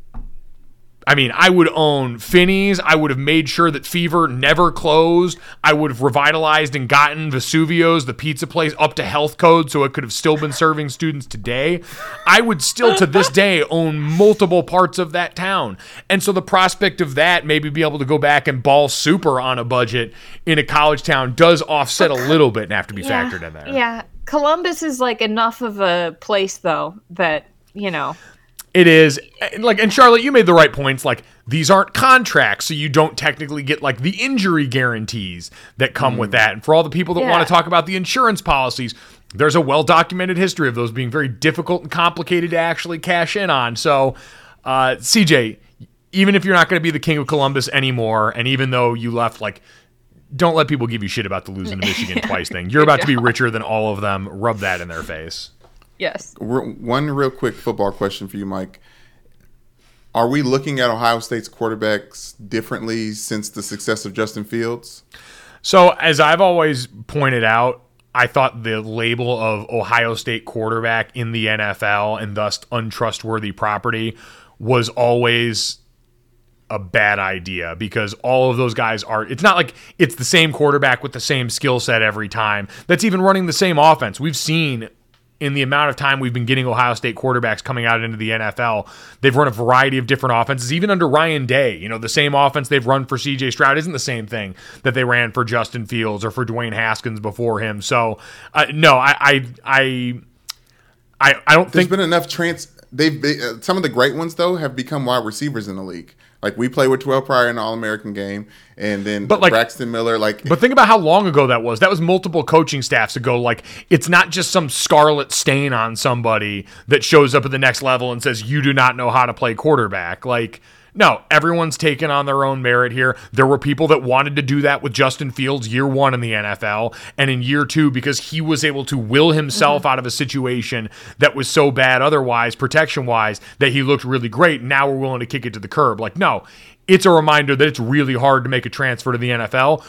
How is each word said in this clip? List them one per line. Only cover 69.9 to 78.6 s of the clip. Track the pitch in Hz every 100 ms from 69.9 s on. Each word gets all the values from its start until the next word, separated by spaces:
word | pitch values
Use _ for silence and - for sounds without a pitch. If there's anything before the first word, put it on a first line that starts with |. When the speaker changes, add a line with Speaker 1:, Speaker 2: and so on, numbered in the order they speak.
| 120 117 113
Speaker 1:
State | - 113
quarterback | - 117 110 113 117 113 110 127
in | 117
the | 117 107
N | 107
F | 104 95
L | 107 101 107 107
and | 107 101
thus | 104 - -
untrustworthy | 120 113 - 113 - 110 110 104
property | 92 107 104 117 110 113 113 - - _ -
was | 110 123 110
always | - 120 120 120 117 117 110 - - _ _ _ _ _ _ _ _ -
a | 107
bad | 92 113 104 101
idea, | 95 95 87 90 82 85
because | 107 117 104 107
all | 123 127 131
of |
those | 120